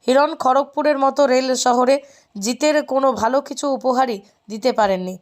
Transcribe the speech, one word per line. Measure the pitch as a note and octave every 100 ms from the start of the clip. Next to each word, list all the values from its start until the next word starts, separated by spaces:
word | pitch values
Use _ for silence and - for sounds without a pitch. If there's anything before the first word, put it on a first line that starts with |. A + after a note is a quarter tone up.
| -
হিরণ | C4 D4+
খড়গপুরের | D#4+ C4 C4 C#4 - D4+ C#4
মতো | C4+ C#4 C#4
রেল | B3+ C4
শহরে | B3 B3+ B3 B3+ C#4 - - _ G3+
জিতের | G3+ B3 D4+ D4+
কোনো | - C4+ C4+
ভালো | G#3+ A3+ C4+
কিছু | C#4 C4+ C#4+
উপহারই | B3+ B3+ B3 B3+ G3+ - _ -
দিতে | G#3+ B3+
পারেননি। | A#3 G#3 F#3 F#3 F#3